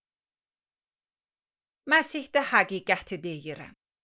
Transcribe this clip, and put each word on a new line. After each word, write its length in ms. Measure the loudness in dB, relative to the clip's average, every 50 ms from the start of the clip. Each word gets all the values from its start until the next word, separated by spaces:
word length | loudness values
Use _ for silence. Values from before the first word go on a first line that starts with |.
| _ _ _ _ _ _ _ _ _ _ _ _ _ _ _ _ _ _ _ _ _ _ _ _ _ _ _ _ _ _ _ _ _ _ _ _ _ 2
Məsihdə 540 | 4 4 4 2 -2 -6 -6 0 0 0 0
həqiqəti 720 | 4 4 4 4 2 0 -4 -2 -2 -2 -2 -2 -6 -10 -8
deyirəm, 560 | -8 -8 -8 -8 -10 -12 -12 -12 -14 -18 -20 _ _ _ _ _